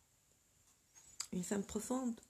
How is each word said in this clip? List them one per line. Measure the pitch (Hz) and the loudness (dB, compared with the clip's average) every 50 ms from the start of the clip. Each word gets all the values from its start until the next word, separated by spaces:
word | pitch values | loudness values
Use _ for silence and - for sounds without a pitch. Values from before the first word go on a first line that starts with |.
| _ _ _ _ _ _ - _ _ _ _ _ - - - _ _ _ _ - - - - - - - - | _ _ _ _ _ _ -20 _ _ _ _ _ -20 -20 -20 _ _ _ _ -20 -20 -20 -10 -10 -8 -4 -2
Une | 180 180 | -2 0
femme | - 214 202 196 | 2 2 2 2
profonde | - - 214 214 - 247 262 262 240 226 - - - | 0 -2 -2 0 2 0 2 2 2 0 -2 -6 -16